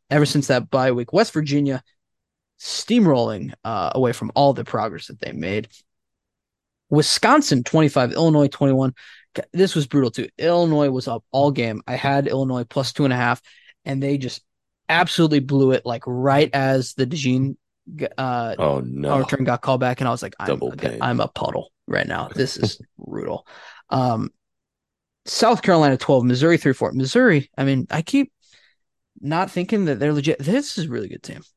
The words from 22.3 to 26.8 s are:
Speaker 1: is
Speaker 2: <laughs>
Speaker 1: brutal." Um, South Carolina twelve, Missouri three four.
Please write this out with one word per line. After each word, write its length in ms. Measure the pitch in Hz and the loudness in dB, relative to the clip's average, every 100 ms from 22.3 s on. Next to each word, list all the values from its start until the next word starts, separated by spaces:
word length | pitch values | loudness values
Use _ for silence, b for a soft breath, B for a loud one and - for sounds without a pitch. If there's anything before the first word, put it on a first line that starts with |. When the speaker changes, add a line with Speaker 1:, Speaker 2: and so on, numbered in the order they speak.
| - 127 - | -4 -4 -2
Speaker 1:
is 220 | 113 - - | -4 -6 -16
Speaker 2:
<laughs> 80 | - | -20
Speaker 1:
brutal." 480 | - 101 - - B B B B _ | -14 -10 -8 -8 B B B B _
Um, 400 | 131 127 113 - - _ _ _ _ _ _ _ _ - | -2 0 -2 -6 -12 _ _ _ _ _ _ _ _ -10
South 380 | - 226 240 | 0 2 2
Carolina 340 | - 170 147 127 | 4 4 4 2
twelve, 260 | - 135 123 | 2 4 4
Missouri 320 | 127 160 170 | 2 4 4
three 160 | 147 | 2
four. 180 | 127 | 0